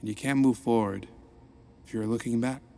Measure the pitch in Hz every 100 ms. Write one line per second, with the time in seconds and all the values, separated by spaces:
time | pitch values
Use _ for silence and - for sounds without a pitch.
0 | 107 107 135 139 135 117 - 117 107 95
1 | - - - - - - - - - 113
2 | 107 117 120 117 123 131 -